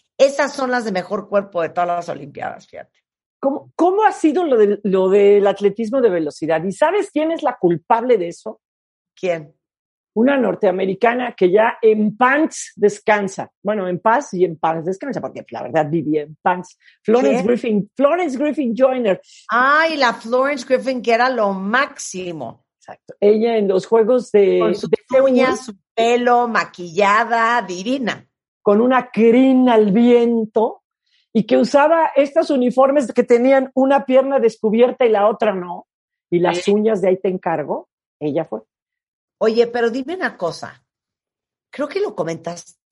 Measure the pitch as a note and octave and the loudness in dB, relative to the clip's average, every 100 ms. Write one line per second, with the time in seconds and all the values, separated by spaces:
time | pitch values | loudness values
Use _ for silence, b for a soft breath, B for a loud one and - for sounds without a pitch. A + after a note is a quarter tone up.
0 | _ - C4+ C#4 C#4+ - B3+ B3 A3 F#3 | _ 0 0 0 -4 -4 -4 -4 -4 -6
1 | F3 G3+ G3 G3+ G3+ F3 D#3+ E3+ F3 F3 | -4 -8 -4 -4 -4 -6 -4 -4 -4 -4
2 | E3+ C#3 D3 - - - _ - - _ | -6 -12 -14 -12 -12 -12 _ -20 -20 _
3 | _ _ _ - C#4 D4 - - E4+ G4 | _ _ _ -6 -6 -6 -10 0 0 4
4 | G#4 - D#4 D#4 E4+ A#3 G3+ G3+ G3+ F#3+ | 2 2 -2 0 0 2 2 0 -2 0
5 | F#3+ G3+ G3+ G3+ G3 G3 G3+ G3 A3 C4+ | 2 4 4 4 2 0 -2 -2 -4 0
6 | A#3+ F3 D3+ - D#3 D#3+ F#3 F3+ D#4 G4+ | 0 0 -4 -6 -4 -2 -2 -2 0 0
7 | E4+ D4+ D#4 E4 C#4+ A#3+ F3+ E3+ - A#3 | -4 -4 -4 -2 -4 -2 -2 0 0 0
8 | B3 A3+ E3+ E3 G#3+ A#3 _ _ _ _ | 2 0 -2 -10 -16 -18 _ _ _ _
9 | _ - F#3 E3 D3 _ _ _ _ _ | _ -8 -4 -4 -8 _ _ _ _ _
10 | _ G#3 B3 C#4 G#3+ F3+ G3+ F#3 F#3+ F#3+ | _ 0 2 2 0 0 -2 0 -4 0
11 | A#3 B3 B3 - F3+ G3 A3+ - A3 G#3+ | -2 -2 -6 0 2 2 0 2 2 2
12 | G#3+ G#3+ B3 C#4+ E4 - - - G3+ G3+ | 0 0 0 2 -2 -4 -14 -2 -2 0
13 | - G#3 G3 - A#2 _ G3 G#3+ F3+ F3+ | 0 0 -2 -8 -14 _ -6 -4 -4 -2
14 | A3 B3 C#4 F#3 F3+ D#3+ D#3+ E3 D#3 F#3 | 0 0 -2 -2 -2 -2 -4 -4 -6 -8
15 | C#4+ F3+ C3 A#2+ G#2+ A2+ A#2+ D#3 D3+ E3 | -8 -8 -10 -14 -14 -12 -4 -2 -2 -2
16 | D3+ D3+ D3 D#3 F#3+ F3+ F3 _ b b | -2 -4 -6 -6 -4 -4 -8 _ b b
17 | - A#3 C4+ G3 F#3+ A#3+ B3+ G#3 G3 - | 0 2 2 0 0 -2 0 -2 -4 0
18 | C#4 E4+ F4 B3 D4 D4+ B3 G#3+ C4+ C4 | 0 2 -2 -2 -4 -2 -4 0 0 0
19 | A3+ F3+ b b b A3+ C4 D4+ E4 D4+ | -2 -2 b b b 0 2 2 0 0
20 | B3 A3+ A3+ B3+ C4+ C#4+ - B3+ A3+ B3+ | -2 -2 -4 -2 -2 -4 -2 -2 -2 -6
21 | A#3 A3+ B3+ B3 G3+ F#3+ F#3+ B3 C#4+ C#4 | 0 0 0 0 -2 -2 -2 -2 -2 -6
22 | - F#3 F3+ D#3+ A#2 - _ _ - G#3 | -14 -12 -10 -10 -12 -16 _ _ -20 -20
23 | - - G#3 A3 A#3 A3+ G3 F#3+ - A3+ | -18 -2 2 2 2 0 0 0 0 2
24 | G#3+ B3+ A#3+ G#3 G3 F3+ F3 F3+ E3 - | 2 0 2 2 4 2 0 -2 -2 -4
25 | - C4 C4+ B3+ C4 - - G3+ _ - | 0 2 4 4 2 -2 -8 -20 _ -2
26 | A3+ B3 B3 A#3+ A#3+ G#3+ E3 - F3 D#3+ | 0 2 2 2 2 -2 -4 -8 -8 0
27 | G3+ G#3+ A3+ A#3 A3+ A#3+ F#3+ F3+ G3 C4+ | 2 2 2 0 0 0 -2 -8 -4 -4
28 | G#3+ B2 _ _ _ _ - G3+ B3 B3+ | -4 -8 _ _ _ _ 0 2 4 2
29 | B3 G3 A3+ B3 C4 B3+ B3+ A3 G#3+ G3 | 0 2 4 6 4 4 4 4 4 4
30 | A#3+ A#3+ A#3 A#3 A3 A3+ A#3 G4+ _ _ | 4 4 2 0 -2 -2 -2 -4 _ _
31 | _ _ _ A3+ - B3+ B3 C#4 D4+ E4 | _ _ _ -2 2 2 4 4 4 2
32 | D#4+ - C#4+ E4 E4 C#4 B3 C4 C4+ C#4+ | 2 0 0 0 0 0 0 2 2 2
33 | A#3+ - A#3+ A#3+ B3+ C4+ C4 - C4+ C#4 | 0 -2 2 2 4 2 0 0 2 2
34 | C#4 C4 C4+ C#4 A3+ A3 A3 A3+ B3 - | 2 2 2 0 0 0 0 2 2 2
35 | A#3+ G#3 G#3 G3+ G#3+ F#3+ F3 F3+ - _ | 0 2 0 0 -2 -4 -8 -14 -18 _
36 | _ _ - E3+ F3 F3 G3+ G#3 G#3+ G#3+ | _ _ -4 -2 0 -2 0 0 0 0
37 | F#3 F#3 F#3+ F#3 F3+ D#3 C#3 A#3+ F4+ _ | 0 -2 -2 -4 -6 -6 -6 -8 -12 _
38 | _ - D3+ D3 D#3 - _ _ _ _ | _ -10 -6 -6 -6 -10 _ _ _ _
39 | _ _ _ - A3 A3 A#3 A#3+ A#3 B3 | _ _ _ -4 -2 0 0 0 -4 -4
40 | C4 F#4+ E4 - E3+ - - - _ _ | -8 -8 -8 -6 -10 -8 -16 -20 _ _
41 | _ _ _ _ _ _ _ - C#4+ F#4+ | _ _ _ _ _ _ _ -10 -6 -6
42 | G4+ - D#3+ E3 E3+ F3 - _ _ | -6 -6 -8 -8 -10 -14 -18 _ _